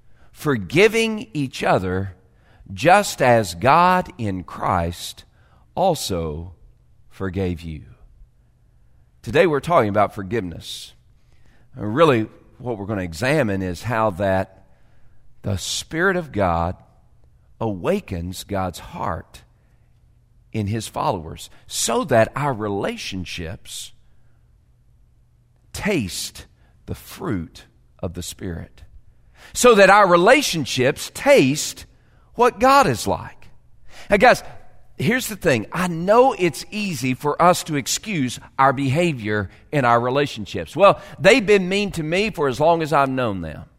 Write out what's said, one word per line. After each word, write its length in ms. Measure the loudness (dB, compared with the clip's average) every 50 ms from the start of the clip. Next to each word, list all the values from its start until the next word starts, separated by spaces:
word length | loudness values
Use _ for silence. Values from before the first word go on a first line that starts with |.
| _ -20 -20 _ -20 -20
forgiving 1000 | -16 -6 -2 -2 -2 -2 -4 -2 2 4 4 4 4 0 -2 -2 -4 -6 -10 -10 -6
each 280 | -6 -6 -6 -6 -4
other, 540 | 0 0 0 0 0 -2 -4 -4 -4 -6 -10 _ _ _ _ _ _ _ _ _ -18 -16 -8
just 480 | 0 4 6 6 6 4 0 -2 0
as 320 | 4 4 4 4 2 -2 -6
God 580 | 0 2 4 4 6 4 4 2 0 -2 -6 -8
in 280 | -6 -6 -6 -6 -6 -10
Christ 800 | -12 -10 -6 -2 -2 0 0 0 -2 -6 -8 -12 -16 -16 -18 -20 _ _ _ _ _ _ _ _ _ -4
also 760 | -2 0 0 0 -2 -4 -6 -4 -4 -4 -6 -6 -8 -12 -14 -18 _ -20 -20 _ _ _ _ _ _ -20 -20
forgave 520 | -12 -8 -8 -6 -4 -4 -2 -4 -4 -6
you." 220 | -8 -12 -12 -14 -16 -20 -20 _ -20 -20 -20 -20 -20 _ _ _ _ _ _ _ _ _ _ _ _ _ _ _ _ _ _ _
Today 260 | -10 -2 2 2 2
we're 120 | 2 2 -2
talking 300 | -2 0 2 2 2 2
about 260 | 2 0 0 0 -2
forgiveness. 800 | -10 -10 -6 -6 -6 -6 -6 -12 -12 -16 -16 -16 -16 -16 -20 -20 _ _ _ _ _ _ _ _ -20 -20 -20 _ -20 -20 _ -14
And 180 | -10 -8 -4 2
really, 360 | 4 4 6 6 2 0 -4 -8 -20 _ -20 _ -12
what 180 | -8 -8 -8
we're 80 | -8 -6
gonna 180 | -6 -4 -4 -4
examine 580 | -6 -6 -4 -2 0 0 0 0 0 -2 -2
is 220 | -4 -6 -6 -8 -6
how 280 | -4 -2 0 0 0
that 540 | 0 0 0 0 2 0 -2 -4 -10 -20 -20 _ -20 _ -20 _ -20 -20 -20 -20 -20 -20 -20 -20 -20 -10
the 160 | -6 -6 -6
Spirit 580 | -6 -6 -8 -8 -8 -10 -8 -4 0 0 0 0
of 160 | -2 -6 -6
God 460 | -2 0 0 0 0 0 -2 -4 -6 -8 -16 _ _ _ _ _ _ _ -20 _ _ _ _ _ -10 -6
awakens 840 | -6 -6 -6 -4 -2 -2 -2 -2 -4 -8 -8 -8 -8 -8 -10 -12 -10
God's 340 | -6 -6 -4 -4 -6 -8 -12
heart 600 | -18 -16 -12 -8 -8 -6 -8 -8 -10 _ -20 -20 -20 _ _ _ _ _ _ _ _ _ _ _ _ _ _ _ _ _ _ _ _ _
in 160 | -6 -6 -4
His 200 | -4 -4 -6 -6
followers, 640 | -8 -8 -4 -4 -2 -4 -4 -8 -12 -14 -16 -18 -20 -20 -20 -18
so 380 | -10 -6 -6 -2 -2 -2 -2 0
that 280 | 2 4 4 4 2 0
our 180 | -4 -4 -4 -4
relationships 1400 | -4 -4 -4 -4 -4 -4 -6 -6 -8 -12 -10 -10 -10 -10 -10 -10 -10 -10 -10 -12 -14 -16 -16 -16 -14 -16 -16 -20 _ _ _ _ -20 _ _ _ _ _ _ _ _ _ _ _ _ _ _ _ _ _ _ _ _ _ _ _ _ _ _ _ _ _ _ -12
taste 720 | -6 -4 -2 -2 -2 -2 -4 -6 -10 -10 -12 -14 -18 -20 _ _ _ _ _ _ _ -14
the 80 | -14 -12
fruit 720 | -12 -14 -20 -14 -10 -6 -6 -4 -6 -6 -10 -14 -20 -20 _ _ _ _ _ _
of 160 | -10 -10 -10 -8
the 80 | -10
Spirit, 600 | -12 -12 -12 -12 -10 -10 -10 -10 -12 -16 -20 -20 -20 -20 -20 -20 -20 -20 _ _ _ _ _ -20 -20 -12 -4
so 200 | 4 6 6 8
that 160 | 8 8 8
our 180 | 8 8 8
relationships 1040 | 6 6 6 6 6 6 6 4 -2 -4 -4 -4 -4 -2 0 0 0 0 -2 -8 -12 -10
taste 720 | -2 4 4 6 6 6 4 2 -2 -4 -8 -10 -14 -18 -20 _ _ _ _ _ _ _ _ -2
what 240 | 0 0 0 2 2
God 260 | 4 6 6 6 4
is 220 | 4 0 -2 -2
like. 420 | -4 -4 -4 -6 -14 -18 -20 -20 -20 -20 -20 _ _ -20 -20 -20 -20 -18 -12 -2 0
Now, 60 | 2
guys, 260 | 6 6 6 6 4 0 -14 -18 -18 -20 -20 -20 -20 -20 -18 -8
here's 320 | -4 -2 0 0 0 -2
the 80 | -6 -10
thing. 300 | -2 0 0 2 0 -2 -4
I 160 | -6 -4 -4
know 460 | -4 -4 -4 2 4 6 6 6 4 4
it's 320 | 0 -2 -2 -2 -4 -14 -10
easy 460 | -10 -8 -6 -6 -6 -4 -2 -4 -4
for 260 | -2 -4 -4 0 4
us 220 | 4 4 4 2 -2
to 120 | -4 -4
excuse 640 | -4 -4 -4 -6 -6 -6 -4 -2 -2 -2 -2 -4 -10 -16 -10 0 2
our 140 | 2 2 4
behavior 760 | 2 -2 -2 0 0 0 0 -2 -4 -4 -4 -2 -4 -4 -6 -10 -20 -12 -4
in 140 | -2 0 4
our 140 | 4 4 4
relationships. 760 | 2 0 0 0 -2 -2 -4 -12 -12 -10 -8 -10 -10 -6 2
"Well, 260 | 6 6 6 6 4 -4 -18 -8
they've 260 | 2 4 6 6 6 4
been 240 | 4 2 2 2
mean 240 | 0 -2 -2 -2 -4 -6
to 100 | -6 -4
me 260 | -2 -2 0 -2 -2
for 180 | -2 -2 -2
as 120 | -2 0 2
long 240 | 2 2 2 2 0
as 100 | 0 0
I've 160 | 0 2 0
known 320 | 0 -2 -2 -2 -4 -6
them." 240 | -8 -10 -12 -14 -16 -20 _